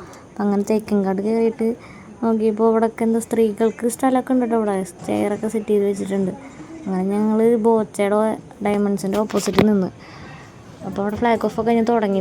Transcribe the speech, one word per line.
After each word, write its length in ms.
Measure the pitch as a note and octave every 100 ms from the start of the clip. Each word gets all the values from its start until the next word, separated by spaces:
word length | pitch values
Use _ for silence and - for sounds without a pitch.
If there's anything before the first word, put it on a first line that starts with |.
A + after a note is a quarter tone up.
| - - -
അപ്പം 160 | -
അങ്ങനെ 200 | G3+ G3+ G3+
തേക്കിൻകാട് 480 | G#3+ G#3+ G#3 F#3+ F#3+ G#3
കയറിയിട്ട് 420 | A3+ A3+ A3+ A3+ A#3+ - - - -
നോക്കിയപ്പോൾ 440 | A3+ A3+ A3 G#3 A3+
അവിടെയൊക്കെ 320 | A3+ A3+ A3+ A3+
എന്താ 140 | A3+
സ്ത്രീകൾക്ക് 640 | A3+ A3+ A3+ G3+ A3+ G#3+ A#3
സ്ഥലമൊക്കെ 380 | A3+ C4 B3+ C4
ഉണ്ട് 100 | B3+ A#3+
ട്ടോ. 60 | A3+
അവിടെ 160 | G#3 G3 F#3+ - -
ചെയറൊക്കെ 420 | G#3 G#3 G#3 G#3+
സെറ്റ് 180 | A3 G#3
ചെയ്ത് 120 | G#3 G3+
വെച്ചിട്ടുണ്ട്. 420 | G3 G3 G3 F#3+ - - - - D#4+
അങ്ങനെ 180 | G3 F#3 F#3+
ഞങ്ങൾ 240 | G3+ G#3+ A3 A3+ A#3+
ബോച്ചയുടെ 680 | A3 A3+ A3 - G3+ G#3 A3 - - -
ഡയമണ്ട്സിൻ്റെ 540 | G#3 G#3 G#3 G3+ G3 G3+
ഓപ്പോസിറ്റ് 400 | G#3+ G#3 G3 F#3+ G#3+
നിന്ന്. 180 | G#3 F#3 - - - - - - - - - G3
അപ്പോൾ 140 | F#3+
അവിടെ 140 | G3+ G#3
ഫ്ലാഗ് 240 | A#3+ A3+ A3
ഓഫ് 100 | A3
ഒക്കെ 80 | A3
കഴിഞ്ഞ് 160 | A#3 A3+
തുടങ്ങി. 300 | A#3 G#3 G3